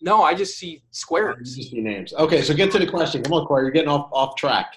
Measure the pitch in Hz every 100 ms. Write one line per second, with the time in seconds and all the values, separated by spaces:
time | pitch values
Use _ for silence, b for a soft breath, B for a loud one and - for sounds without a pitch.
0 | 165 214 160 180 190 - 175 151 _ -
1 | - 165 208 123 123 127 110 117 110 101
2 | 90 - 156 156 135 151 190 196 180 175
3 | 160 135 120 165 - 139 131 151 147 143
4 | 143 135 135 - 143 107 -